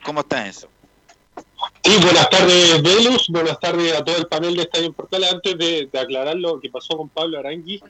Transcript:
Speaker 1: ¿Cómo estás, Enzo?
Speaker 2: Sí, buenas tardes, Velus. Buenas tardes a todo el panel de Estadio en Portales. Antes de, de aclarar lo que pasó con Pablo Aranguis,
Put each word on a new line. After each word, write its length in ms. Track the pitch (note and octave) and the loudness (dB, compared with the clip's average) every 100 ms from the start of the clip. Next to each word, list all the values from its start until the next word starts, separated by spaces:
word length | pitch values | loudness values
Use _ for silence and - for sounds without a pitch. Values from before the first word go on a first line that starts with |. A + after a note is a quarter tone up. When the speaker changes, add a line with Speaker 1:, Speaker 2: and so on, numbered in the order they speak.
Speaker 1:
¿Cómo 180 | - D3+ | -8 -6
estás, 240 | C#3+ C#3 G2+ | -4 -6 -6
Enzo? 220 | - - _ _ _ _ _ _ - - - - _ | -12 -20 _ _ _ _ _ _ -20 -20 -12 -12 _
Speaker 2:
Sí, 80 | F3+ G#3 | 2 6
buenas 260 | F3 E3 D3+ | 6 6 4
tardes, 520 | F#3+ F3+ F3+ E3+ D#3+ | 4 6 6 6 4
Velus. 460 | D#3 G3+ A#3 B3 - | 4 4 4 2 0
Buenas 300 | E3+ E3 D3 | -2 -2 -2
tardes 340 | F3 E3+ E3+ D3+ | -2 0 0 -2
a 60 | |
todo 140 | D3+ E3+ | -2 -4
el 100 | D#3+ | -2
panel 280 | D#3+ E3+ F3 | -4 -2 -4
de 80 | |
Estadio 240 | E3+ E3 E3 | -4 -4 -4
en 60 | |
Portales. 400 | - - F#3 F#3 | -6 -8 -4 -2
Antes 240 | F3+ G3 F3 | -2 -4 -2
de, 320 | E3+ E3 C3+ | -2 -2 -4
de 80 | C3 | -6
aclarar 360 | C3 C3 C#3 E3+ | -6 -4 -4 -4
lo 240 | E3+ D3+ | -4 -4
que 100 | C3+ | -8
pasó 280 | E3 - D#3 | -12 -8 -8
con 100 | D3+ | -6
Pablo 300 | - E3 D3+ | -6 -6 -6
Aranguis, 420 | C3+ E3+ E3 G3 | -10 -12 -12 -14